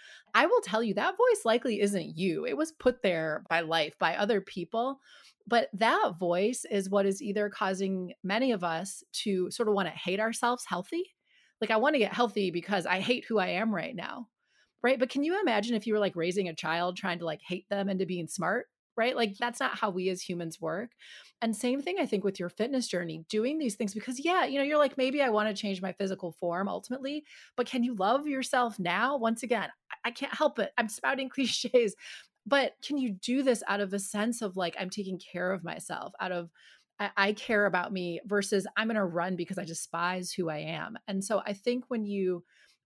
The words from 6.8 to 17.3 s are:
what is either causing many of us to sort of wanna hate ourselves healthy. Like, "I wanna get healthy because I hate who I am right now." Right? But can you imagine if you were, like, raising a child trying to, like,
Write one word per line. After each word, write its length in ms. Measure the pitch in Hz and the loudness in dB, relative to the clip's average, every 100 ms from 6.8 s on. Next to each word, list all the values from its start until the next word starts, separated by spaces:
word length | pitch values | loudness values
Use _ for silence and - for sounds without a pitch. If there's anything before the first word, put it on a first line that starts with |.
| 190 | 2
what 160 | 202 | 2
is 160 | 196 196 | 2 0
either 300 | 208 202 208 | -2 -2 -2
causing 640 | 202 196 190 196 190 180 - | -2 -2 0 -2 -2 -4 -8
many 300 | 185 208 262 | -4 0 0
of 120 | 214 | 0
us 400 | 170 165 196 - - - | -2 -2 -6 -10 -10 -6
to 260 | 214 190 180 | 0 0 0
sort 180 | - 220 | 0 2
of 60 | |
wanna 160 | 196 175 | 2 0
hate 300 | - - 190 | -2 -2 0
ourselves 440 | 220 233 240 247 | 0 0 0 0
healthy. 520 | - 175 - 330 381 _ _ _ _ _ | -2 -6 -4 -4 -6 _ _ _ _ _
Like, 100 | 220 | 2
"I 60 | 220 | 4
wanna 220 | 269 302 | 4 4
get 160 | 196 | 4
healthy 360 | - 240 208 190 | 2 2 2 0
because 360 | 165 165 202 - | 0 0 0 2
I 140 | 185 | 0
hate 260 | 185 247 - | 2 0 0
who 120 | 214 | 0
I 100 | 185 | 2
am 260 | 175 226 | 0 0
right 200 | 190 165 | 0 -4
now." 340 | 170 147 - 233 _ _ _ _ _ | -6 -8 -10 -14 _ _ _ _ _
Right? 160 | 240 262 | 0 2
But 120 | 254 | 0
can 120 | 269 | 0
you 180 | 302 381 | 0 2
imagine 360 | 359 214 220 233 | 2 2 2 0
if 100 | 233 | 2
you 80 | |
were, 60 | 214 | 2
like, 160 | 202 170 | 2 0
raising 320 | 170 180 180 | 0 0 -2
a 60 | |
child 420 | 160 156 165 180 180 | -4 -2 0 -2 -2
trying 240 | 190 170 | -4 -4
to, 40 | |
like, 160 | 165 | -4